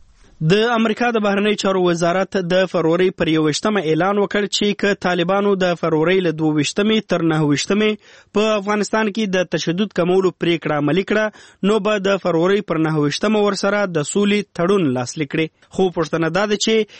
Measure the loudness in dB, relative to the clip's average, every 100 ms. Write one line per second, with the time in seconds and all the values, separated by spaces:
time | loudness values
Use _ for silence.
0 | -20 _ -20 -4 2 2 2 2 0 0
1 | 0 0 0 0 0 0 0 2 2 2
2 | 0 0 -2 -2 0 0 2 0 2 2
3 | 2 0 0 2 0 0 -2 0 0 0
4 | 2 0 0 -2 -2 0 -2 0 -2 0
5 | 0 0 0 0 0 0 0 0 0 0
6 | 2 2 0 0 0 0 -2 -2 0 0
7 | 0 0 0 0 0 0 0 0 0 -2
8 | -10 -20 _ -2 0 0 -2 -2 -2 -2
9 | -2 -2 -2 -2 -2 -4 -2 -2 -2 -2
10 | 0 2 2 0 -2 -2 -2 -2 0 0
11 | 0 0 -2 -6 -20 _ 0 0 0 0
12 | 0 0 0 2 2 0 0 -2 0 0
13 | 0 0 0 2 0 0 -2 0 -2 -2
14 | -2 0 2 0 -2 -2 0 2 0 -2
15 | -4 -6 -4 -4 -4 -6 _ -2 0 0
16 | -2 -2 0 0 0 0 0 0 0 -8